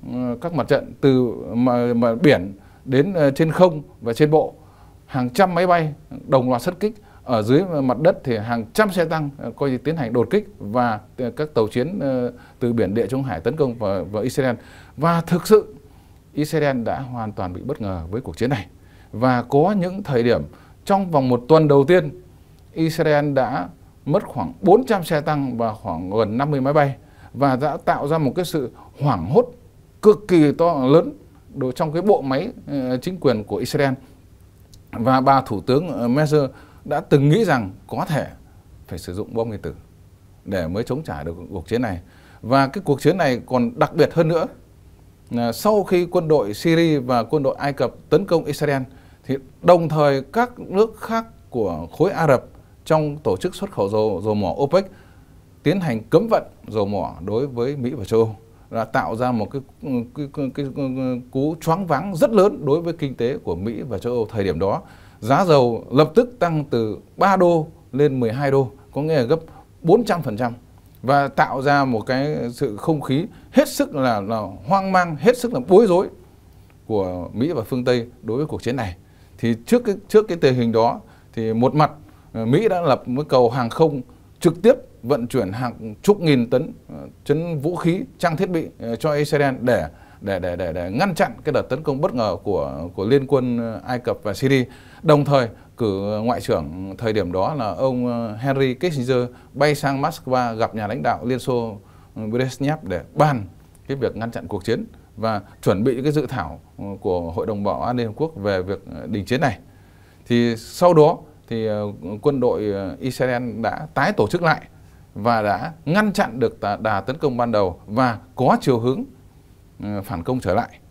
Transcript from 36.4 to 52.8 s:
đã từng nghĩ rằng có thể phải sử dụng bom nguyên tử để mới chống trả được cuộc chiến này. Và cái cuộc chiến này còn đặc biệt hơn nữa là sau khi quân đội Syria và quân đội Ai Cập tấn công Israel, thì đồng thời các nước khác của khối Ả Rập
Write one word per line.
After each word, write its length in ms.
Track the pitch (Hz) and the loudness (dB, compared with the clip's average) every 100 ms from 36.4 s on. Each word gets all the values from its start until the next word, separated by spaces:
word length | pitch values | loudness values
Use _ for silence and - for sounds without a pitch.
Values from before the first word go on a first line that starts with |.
| 135 - - - - | 0 -6 -20 -20 -6
đã 140 | 143 | -4
từng 300 | - 147 139 | 2 4 6
nghĩ 160 | 170 208 | 4 4
rằng 260 | 135 98 - - | 0 -2 -10 -10
có 180 | 113 180 | -8 -2
thể 200 | 147 92 - - - _ - - | -2 -4 -10 -20 -20 _ -20 -14
phải 120 | 85 | -12
sử 140 | - | -10
dụng 200 | 90 104 | -10 -6
bom 140 | 113 113 | -4 -4
nguyên 140 | 104 | -6
tử 140 | 80 65 - - - - - - - | -10 -12 -18 -20 -20 -20 -20 -20 -6
để 220 | 98 80 | -4 -2
mới 160 | 92 | -4
chống 200 | 120 123 | -4 -6
trả 200 | 160 76 | -6 -10
được 120 | 73 85 87 | -10 -12 -12
cuộc 160 | 92 80 | -12 -4
chiến 140 | 113 | -4
này. 200 | 123 90 - - - - | -4 -6 -12 -20 -20 -16
Và 260 | 104 135 135 | 0 0 2
cái 140 | 202 175 | -2 -2
cuộc 160 | 135 | 2
chiến 160 | 143 185 | 2 2
này 240 | 156 120 - | 2 0 -2
còn 340 | 127 120 120 | 0 0 0
đặc 140 | 147 | -2
biệt 200 | 151 143 | 4 2
hơn 140 | 165 165 | 4 2
nữa 180 | 165 196 - - - - - - - - | 2 -2 -8 -20 -20 -20 -20 -20 -20 -8
là 220 | 120 117 | -4 -2
sau 320 | 113 208 214 | 0 2 2
khi 220 | 185 180 175 | 2 0 2
quân 220 | 180 160 | 0 2
đội 260 | 151 101 | 2 2
Syria 460 | 104 170 165 165 151 | -2 2 4 4 2
và 240 | 123 123 | 2 0
quân 200 | 110 151 | 2 0
đội 120 | 127 - | 0 -2
Ai 180 | 139 | -6
Cập 180 | 139 127 - - | -2 -2 -4 2
tấn 160 | 156 196 | 2 4
công 200 | 165 147 | 0 0
Israel, 360 | 139 147 139 127 - - - | -4 0 -2 -4 -12 -20 -20
thì 140 | - 139 - - | -8 -8 -8 -2
đồng 280 | 170 180 165 | 6 6 6
thời 320 | 156 147 135 | 2 4 2
các 380 | 135 226 240 - | -2 -2 -2 -4
nước 400 | - 185 220 - | -6 0 0 0
khác 260 | - 226 226 - - | -6 -6 -6 -16 -10
của 380 | 123 101 80 82 - | -4 -2 -4 -10 0
khối 140 | 175 | 0
Ả 160 | 143 160 | 2 2
Rập 160 | 123 - - - - | 2 2 -20 -20 -20